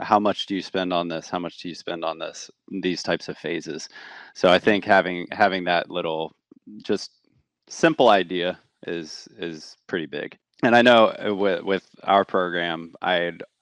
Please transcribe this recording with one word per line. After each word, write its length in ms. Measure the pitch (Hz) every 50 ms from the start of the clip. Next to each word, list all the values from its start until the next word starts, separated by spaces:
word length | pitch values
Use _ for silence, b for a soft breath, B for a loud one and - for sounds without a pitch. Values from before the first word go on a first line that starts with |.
how 200 | - - 110 104
much 260 | 104 104 95 - -
do 80 | - 101
you 80 | 95 -
spend 300 | - - 95 92 90 92
on 160 | 87 87 85
this? 200 | 82 80 78 -
How 120 | - 90
much 180 | 87 85 - -
do 100 | - 90
you 60 | 80
spend 300 | - - 90 87 82 82
on 140 | 80 80 80
this, 320 | 80 80 78 - - - _ _ _ -
these 320 | 98 98 87 92 87 - -
types 260 | - 87 85 - -
of 80 | 78
phases? 520 | - - 76 85 82 80 85 76 76 - - B B B B B B B B B
So 140 | - - 92
I 100 | 87 92
think 260 | - 113 107 98 -
having, 420 | 104 101 95 87 90 90 87 87 - -
having 320 | 95 107 98 92 95 90
that 260 | 87 87 85 - 78
little, 420 | 87 87 85 85 80 80 80 78 _ _ _ _ _ _ _ - 107 107 -
just 260 | - 107 98 - - _ _ _ _ _ _ _ _ _ _ _ -
simple 400 | - - - 165 156 - 139 117
idea 520 | 104 98 90 85 90 90 85 90 90 - _ _ _ _ -
is, 400 | 90 87 85 80 78 - - - - _ -
is 380 | 87 85 82 78 - - - _ _ -
pretty 180 | - 90 78
big. 320 | 71 71 76 - - - _ _ _ _ _ -
And 140 | 127 117
I 60 | 120 120
know, 240 | 123 120 113 110
uh, 280 | 98 - - - 104 104
with, 280 | 92 101 101 92 85 -
with 260 | 95 98 92 - _ _ _ -
our 180 | 92 98 98 95
program, 680 | - - 95 90 90 87 87 85 85 82 82 82 82 - -
I'd 420 | 85 90 92 87 87 87 82 82 - - _ _